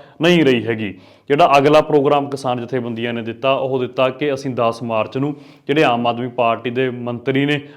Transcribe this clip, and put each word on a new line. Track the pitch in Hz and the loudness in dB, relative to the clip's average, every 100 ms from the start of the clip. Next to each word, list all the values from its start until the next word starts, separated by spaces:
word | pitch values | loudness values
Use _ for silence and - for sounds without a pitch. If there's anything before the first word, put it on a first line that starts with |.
| - - | -18 -2
ਨਹੀਂ | 165 175 143 | 2 4 4
ਰਹੀ | 120 107 | 2 0
ਹੈਗੀ। | 113 104 90 - _ - | -4 -6 -10 -18 _ -2
ਜਿਹੜਾ | 143 170 139 | 2 4 4
ਅਗਲਾ | 139 151 | 6 4
ਪ੍ਰੋਗਰਾਮ | 147 151 139 143 139 | 4 2 4 2 0
ਕਿਸਾਨ | 135 131 123 | -4 -4 -4
ਜਥੇਬੰਦੀਆਂ | 117 131 120 113 120 | -4 -6 -6 -6 -4
ਨੇ | 117 | -4
ਦਿੱਤਾ, | 113 113 135 | -6 -4 -2
ਉਹ | 135 131 131 | 0 -2 -2
ਦਿੱਤਾ | 123 131 127 | -4 0 -2
ਕਿ | 123 147 | 0 -4
ਅਸੀਂ | 135 139 | -4 -4
ਦਸ | 123 117 113 | -2 -2 -2
ਮਾਰਚ | 117 110 107 131 | -4 -4 -2 -4
ਨੂੰ | 143 143 - - - | -4 -6 -14 -10 -2
ਜਿਹੜੇ | 143 | 2
ਆਮ | 143 120 120 | 2 2 0
ਆਦਮੀ | 120 127 | -2 -4
ਪਾਰਟੀ | 127 117 113 123 | 0 0 0 -4
ਦੇ | 123 131 | -4 -4
ਮੰਤਰੀ | 120 120 120 127 135 143 | -4 -8 -6 -2 0 0
ਨੇ, | 147 143 | -2 -4